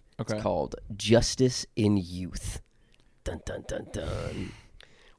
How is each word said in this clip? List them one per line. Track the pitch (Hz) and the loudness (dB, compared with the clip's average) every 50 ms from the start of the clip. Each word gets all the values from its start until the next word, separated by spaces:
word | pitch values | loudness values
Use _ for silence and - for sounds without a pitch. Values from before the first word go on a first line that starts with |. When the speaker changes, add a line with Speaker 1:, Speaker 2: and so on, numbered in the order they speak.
| - - - - | -20 -14 -12 -8
Speaker 1:
Okay. | 110 - 110 | -6 -4 -4
Speaker 2:
It's | 107 104 | -2 0
called | 101 92 82 69 - - - - - 107 | 0 0 0 0 -2 -4 -8 -10 -10 -8
Justice | 98 - 104 113 113 - - - - 131 127 123 - - - _ | -4 4 6 8 8 8 6 4 4 4 4 2 0 -6 -6 _
in | - 104 104 104 | 2 4 4 4
Youth. | 101 90 85 90 90 92 82 - - - - - - - _ _ _ _ _ _ - _ _ _ _ - | 4 2 -2 -6 -6 -6 -6 -6 -6 -6 -6 -6 -8 -10 _ _ _ _ _ _ -20 _ _ _ _ -8
Dun, | - - 87 - | -8 -8 -8 -8
dun, | - - - - | -8 -10 -10 -8
dun, | - - 85 87 - - | -6 -6 -6 -6 -6 -8
dun. | 101 - - - 85 85 85 - 95 92 - - - - - - - - - - - - - - | -6 -4 -4 -4 -4 -4 -6 -6 -6 -6 -8 -10 -14 -18 -20 -20 -20 -20 -20 -20 -20 -20 -20 2